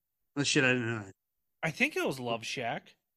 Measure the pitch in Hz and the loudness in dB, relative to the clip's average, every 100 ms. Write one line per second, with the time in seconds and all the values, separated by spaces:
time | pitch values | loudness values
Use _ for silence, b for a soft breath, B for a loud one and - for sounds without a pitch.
0 | _ _ _ 143 143 156 127 127 117 110 | _ _ _ -2 2 4 4 4 2 -2
1 | 98 - _ _ _ _ 165 - 277 370 | -6 -14 _ _ _ _ -6 0 0 0
2 | 294 127 120 117 117 - 117 156 - - | -2 -2 -4 -4 -4 -6 -4 -6 -8 -20
3 | _ | _